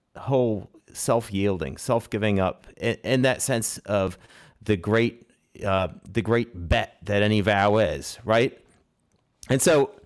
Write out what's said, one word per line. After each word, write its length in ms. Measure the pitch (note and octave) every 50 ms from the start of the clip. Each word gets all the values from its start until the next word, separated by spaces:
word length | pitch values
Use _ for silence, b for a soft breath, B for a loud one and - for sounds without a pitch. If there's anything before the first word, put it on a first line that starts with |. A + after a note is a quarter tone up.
| _ _ _
whole 540 | - G2+ A#2 C#3 C3 B2 A#2 A2 G2 - - _ - _ - -
self-yielding, 840 | - - - A#2+ A#2 A2 - G2+ F#2+ G2 G2+ G2 F2+ D#2+ C2+ - -
self-giving 600 | - - B2 A#2 - - - G#2+ G#2 G#2+ G2+ F#2+
up 280 | F#2+ F2+ - - - - - -
in, 180 | F2 A#2 A2 - -
in 180 | F#2+ C3 B2+ B2+
that 180 | C3 B2+ -
sense 360 | - - C3 A2+ A2 - - -
of 380 | - - G#2 G2+ F#2+ F#2 F2+ B B B B B B B B B
the 140 | - - G#2+
great, 540 | F#2 F2 G#2 G#2+ A2+ A#2 A#2+ - - - _ _ _ _ _ _ - -
uh, 240 | G2+ F#2+ F#2+ F#2 F2 - - - -
the 120 | G2 A#2
great 280 | G2+ G2+ A2+ A#2+ A#2+ - -
bet 440 | F2+ E2+ D#2+ - A#2 G#2+ - - _ -
that 180 | G2 G2+ G2+
any 200 | G#2 G#2+ G#2+ G#2+
vow 360 | G2 G2+ G#2 G2 G2 G#2 G#2 A2
is, 400 | G#2+ F2 D2+ C#2 C#2 - - - -
right? 320 | G2+ A2 A#2 B2 C3+ - - _ _ _ _ _ _ _ _ _ _ _ _ _ _ _ _ - -
And 120 | - C3+
so 300 | - F3+ E3 D3 C#3 - - - -